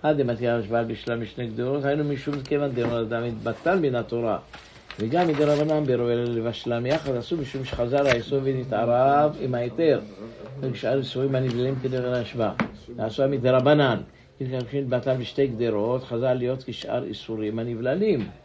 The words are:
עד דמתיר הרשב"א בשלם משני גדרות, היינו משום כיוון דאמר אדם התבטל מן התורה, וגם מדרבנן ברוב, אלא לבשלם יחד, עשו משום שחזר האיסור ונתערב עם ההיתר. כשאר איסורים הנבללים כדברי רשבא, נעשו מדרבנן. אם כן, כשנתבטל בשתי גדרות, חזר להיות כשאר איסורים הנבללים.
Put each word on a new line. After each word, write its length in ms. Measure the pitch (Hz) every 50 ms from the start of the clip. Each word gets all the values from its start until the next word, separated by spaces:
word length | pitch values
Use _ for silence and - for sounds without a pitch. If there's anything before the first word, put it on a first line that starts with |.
| -
עד 180 | 151 151 143
דמתיר 300 | 135 120 117 104 123 117
הרשב"א 320 | 117 120 110 98 117 117 117
בשלם 380 | 113 113 - - - 117 117
משני 260 | 113 101 - - 123
גדרות, 380 | 113 110 117 123 127 135 147 135
היינו 180 | 139 143 151 147
משום 380 | 147 143 131 - 147 143 143
כיוון 300 | 135 - 147 143 143 139
דאמר 300 | 127 120 120 117 117 117
אדם 220 | 113 110 120 113 117
התבטל 560 | 120 113 110 104 117 113 - - 165 185 196
מן 160 | 160 139 123
התורה, 420 | 120 110 - 120 117 117 113 101 85 - - - - - - - - - - - -
וגם 280 | 107 113 139 170 180
מדרבנן 560 | 170 151 139 151 147 147 143 151 156 156 151 151
ברוב, 240 | 131 127 120 120 120
אלא 140 | 120 120 120
לבשלם 640 | 120 120 113 113 117 113 - - 120 120 117 123
יחד, 300 | 127 147 160 - 139 131
עשו 220 | 120 113 - 175
משום 280 | 165 139 127 - 135 131
שחזר 420 | 127 - - 120 117 131 143 143
האיסור 320 | 139 123 117 110 - 139 135 135
ונתערב 920 | 135 135 131 123 - - 104 117 120 120 123 131 139 143 147 151 151 151 -
עם 140 | - 131 127
ההיתר. 440 | 120 120 120 113 - 165 160 135 107 - 107 - 95 107 117 - - - - - - - - -
כשאר 240 | - - 110 127
איסורים 380 | 139 131 - - 127 135 139 135
הנבללים 400 | 131 131 131 117 120 123 131 135 131 127
כדברי 280 | 131 127 127 123 123 123 123
רשבא, 300 | 117 - - 117 113 107 - - - - - - - - 120
נעשו 280 | 120 110 110 107 - 135 135
מדרבנן. 680 | 143 131 117 127 131 131 123 139 151 151 143 131 113 95 - - - - - - _ -
אם 60 | 135
כן, 120 | 127 131 127 123 110
כשנתבטל 480 | 139 143 139 123 123 123 - 135 127
בשתי 300 | 127 123 - - - 139
גדרות, 560 | 135 117 110 120 117 107 101 104 117 127 127 127
חזר 300 | - 123 117 127 131 127
להיות 300 | 127 120 123 131 135 135
כשאר 360 | - 110 - - - - 123 -
איסורים 560 | - 107 - - - 113 110 107 104 110 113
הנבללים. 680 | 117 120 120 110 117 123 139 180 208 220 185 127 101 - - -